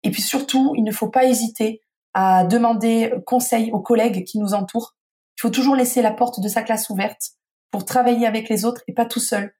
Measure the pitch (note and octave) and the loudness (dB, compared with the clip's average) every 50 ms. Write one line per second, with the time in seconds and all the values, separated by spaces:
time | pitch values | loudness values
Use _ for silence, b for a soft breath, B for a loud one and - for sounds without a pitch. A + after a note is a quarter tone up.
0 | _ G#3 - - G#3 - - C4+ C#4 - - C4 C4+ C#4 D4 - A3 G#3+ G#3 - | _ -2 -2 -2 -4 -2 -2 -4 -4 0 0 2 2 2 2 0 0 -2 0 -4
1 | A3+ G3+ - C4 C4 C4 B3+ A3 A3+ A3 - - A3 A3 A3 - _ _ _ _ | -4 0 2 4 4 4 4 2 0 -4 -4 -2 -2 -2 -2 -6 _ _ _ _
2 | _ _ _ F#3+ F#3+ F#3+ F#3 F#3 F3+ E3+ G3+ A#3+ A#3 A#3 A#3 G#3+ A3 A3+ A3+ A3+ | _ _ _ 0 4 4 6 4 4 4 4 4 4 2 2 2 2 2 2 2
3 | A3+ - - - - - - B3 B3 - - A#3 A3+ A3+ A3 G3+ - - A#3+ A3+ | 2 0 -2 -6 -4 0 0 0 2 2 0 0 0 0 -2 -4 -6 -4 -2 0
4 | A3 A#3 G3 F#3 F3+ - - G#3+ G#3 G3 G3+ G#3 G3 F#3 - A#3 A#3 - _ _ | 0 0 0 -2 -8 -6 -4 -4 -2 -2 -2 -2 -4 -2 -4 -6 -6 -6 _ _
5 | _ _ _ _ _ _ _ - - A#3 - C4+ B3+ C4+ C#4 C4 B3 B3 - B3+ | _ _ _ _ _ _ _ -4 -4 -2 0 2 2 2 4 4 2 2 2 2
6 | A3+ G#3+ G#3 - A#3+ A#3+ A#3+ - F#3+ G#3 - A#3 A3 A3 A3+ G#3+ G#3+ - G#3+ F#3+ | 2 2 2 2 -2 -2 0 -4 -6 -2 -2 -2 -2 -2 -2 -4 -2 -6 -4 -4
7 | G3 G#3+ - _ - - _ _ _ _ _ _ _ _ - G3+ F#3+ - - B3+ | -4 -4 -6 _ -14 -14 _ _ _ _ _ _ _ _ -8 -8 -8 -2 0 2
8 | B3 B3 A#3+ A3+ A#3+ A3+ G#3 A3 A3 - A3+ G3+ F#3+ A#3 B3 A#3+ - - F#3 - | 4 4 2 2 2 0 0 -2 -2 -2 -2 0 0 -2 -4 -4 -10 -8 -2 -2
9 | A#3 A#3 - A#3+ A3+ - - G3+ G3+ G3+ _ | -2 -2 -2 -4 -4 -2 -4 -4 -4 -6 _